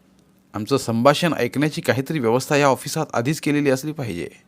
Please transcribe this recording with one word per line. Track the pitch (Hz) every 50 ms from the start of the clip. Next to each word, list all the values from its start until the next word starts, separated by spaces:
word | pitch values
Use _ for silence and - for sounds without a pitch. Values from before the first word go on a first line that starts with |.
| _ _ _ _ _ _ _ _ _ _ -
आमचं | 101 107 - 135
संभाषण | 127 - - 113 113 120 139 147 - - 170 139
ऐकण्याची | - 120 120 - 127 147 156 143 170
काहीतरी | - - 110 127 135 - 165 156
व्यवस्था | 117 110 117 127 127 - 151
या | 139 143
ऑफिसात | 139 127 - - 143 - 160 156 - -
आधीच | 113 120 135 160 -
केलेली | - 151 143 147 147 143
असली | 131 135 151 156 151
पाहिजे. | 165 - 113 87 85 78 - - - _